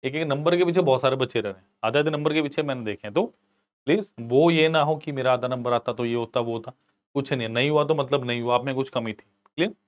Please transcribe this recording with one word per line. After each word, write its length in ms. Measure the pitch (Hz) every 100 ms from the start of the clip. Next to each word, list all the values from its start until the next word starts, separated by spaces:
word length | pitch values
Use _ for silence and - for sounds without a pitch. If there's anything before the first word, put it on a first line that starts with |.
एक 100 | 135
एक 120 | 147 160
number 300 | 139 156 175
के 80 |
पीछे 160 | 180 170
बहुत 200 | 165 127
सारे 140 | 131 131
बच्चे 240 | 127 117
रह 100 | 104
रहे 100 | 95
हैं, 80 | _ _
आधे 140 | 110 131
आधे 120 | 151
number 220 | 151 147
के 80 | 151
पीछे 200 | 156 147
मैंने 220 | 151 127
देखे 220 | 110 101 104
हैं। 80 |
तो 100 | 120 226 _ _ _ _ _ -
please 260 | 185 196 -
वो 280 | 117 127 165
ये 180 | 165 156
ना 140 | 160
हो 140 | 147 156
कि 160 | -
मेरा 200 | 139 127
आधा 160 | 127 123
number 240 | 127 120
आता 200 | 120 -
तो 120 | 113
ये 100 | 120
होता, 260 | 120 117 127
वो 120 | 117
होता, 200 | 113 113 - _ _ _
कुछ 180 | 139 135
नहीं, 160 | 135 113
नहीं 220 | 117 139
हुआ 140 | 151
तो 100 | 147
मतलब 300 | 160 135 143
नहीं 180 | 123 120
हुआ, 120 | 117
आप 100 | 120
में 100 | 135
कुछ 160 | 131 131
कमी 220 | 127 113
थी। 120 | 107 _ _ _
Clear? 280 | - 190 -